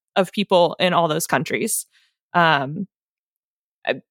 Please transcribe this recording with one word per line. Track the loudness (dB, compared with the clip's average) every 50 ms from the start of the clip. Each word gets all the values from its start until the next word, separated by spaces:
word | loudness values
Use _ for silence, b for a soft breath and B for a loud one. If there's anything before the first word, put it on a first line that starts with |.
| _ _ _
of | -2 -2 0
people | -2 -4 -2 2 2 4 4 2 2 0
in | 0 0 2
all | 0 0
those | 0 -2 -4 -2
countries. | -2 -2 -2 -2 -2 -4 -4 -4 -4 -6 -8 -8 _ _ _ _ _ _ _ _ _ 0
Um, | 2 2 4 2 0 -2 -4 -8 -10 -10 -12 _ _ _ _ _ _ _ _ _ _ _ _ _ _ _ _ _ _ -6
uh, | -6 -6 -6 -10 _